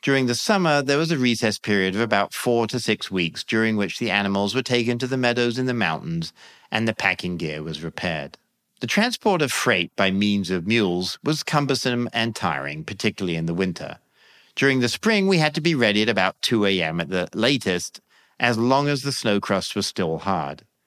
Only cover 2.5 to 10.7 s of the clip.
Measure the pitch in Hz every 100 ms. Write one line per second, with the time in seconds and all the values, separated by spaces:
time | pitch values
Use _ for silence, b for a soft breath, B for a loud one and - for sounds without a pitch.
2.5 | 117 113 127 - 107 - 95 87 - -
3.5 | 110 113 107 101 - 117 98 101 98 101
4.5 | 117 131 123 117 120 127 131 123 120 120
5.5 | 117 127 120 92 80 - 82 80 B B
6.5 | B B 107 113 110 95 92 90 87 82
7.5 | 76 78 76 82 - 92 80 71 - _
8.5 | _ _ _ 123 - 233 226 220 185 143
9.5 | - - 101 85 - 98 95 104 101 90
10.5 | 92 85